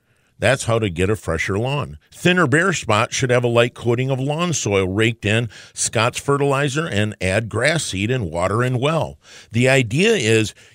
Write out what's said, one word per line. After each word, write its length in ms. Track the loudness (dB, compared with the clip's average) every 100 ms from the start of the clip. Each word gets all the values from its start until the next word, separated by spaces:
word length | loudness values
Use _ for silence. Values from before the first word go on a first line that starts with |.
| _ _ _ -2
That's 260 | 0 0
how 140 | 0 0
to 120 | 0
get 200 | 0 -2
a 60 | -2
fresher 420 | -4 -4 -2 -4
lawn. 400 | -4 -6 -8 -12 _
Thinner 340 | -2 2 4 4
bare 260 | 4 2
spots 420 | 0 0 0 0
should 160 | -2 0
have 140 | 2
a 40 | 2
light 260 | 2 2
coating 360 | 0 -2 0 0
of 100 | -2
lawn 320 | -2 -2 -2
soil 340 | -2 0 0 2
raked 380 | 0 0 0
in, 240 | 0 0 -2 -8 -16
Scott's 460 | -8 -4 0 0 -2
fertilizer, 680 | -2 0 0 0 -2 -4 -2
and 300 | -2 -2 -2
add 280 | -2 -2 -2
grass 360 | -2 0 0
seed 260 | -4 -4 -2
and 200 | -2 -4
water 320 | -2 -2 0
in 160 | 0 0
well. 400 | 0 -2 -4 -10 -20 -20 -6
The 160 | 0 4
idea 460 | 4 2 2 2
is 400 | 2 2 2 2 -6 -20